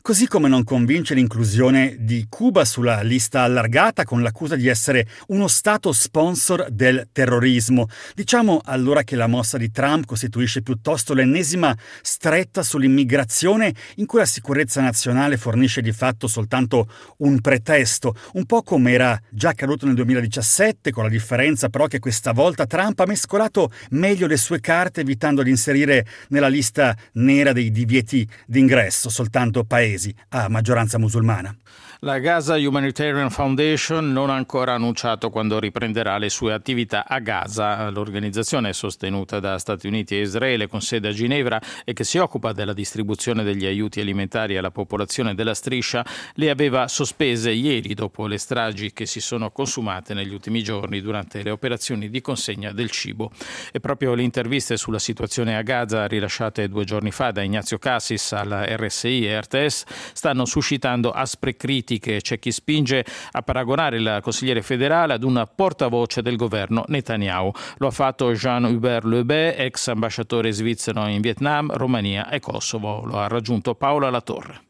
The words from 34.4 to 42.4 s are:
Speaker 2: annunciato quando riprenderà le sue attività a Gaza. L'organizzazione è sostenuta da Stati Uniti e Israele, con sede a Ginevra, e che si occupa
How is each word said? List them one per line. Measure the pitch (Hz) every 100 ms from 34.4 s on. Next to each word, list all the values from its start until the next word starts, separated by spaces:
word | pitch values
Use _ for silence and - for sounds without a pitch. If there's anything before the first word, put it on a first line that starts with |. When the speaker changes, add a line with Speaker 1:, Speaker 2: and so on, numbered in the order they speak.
| 127 135 127
Speaker 2:
annunciato | 120 117 113 120 110 117
quando | 110 107 107
riprenderà | 107 117 113 110 104 101
le | 104
sue | - 113
attività | 107 - 123 113 104 -
a | 131
Gaza. | 113 98 - 107 104 104 107
L'organizzazione | 101 104 101 104 101 110 147 107
è |
sostenuta | 92 101 - 98 98 95 104
da | 98 95
Stati | - 98 101
Uniti | 107 101 101
e |
Israele, | 104 104 131 120 104
con | 107
sede | - 117 104
a |
Ginevra, | 104 120 143 123 110 - - -
e |
che | 101
si | - 175
occupa | 175 123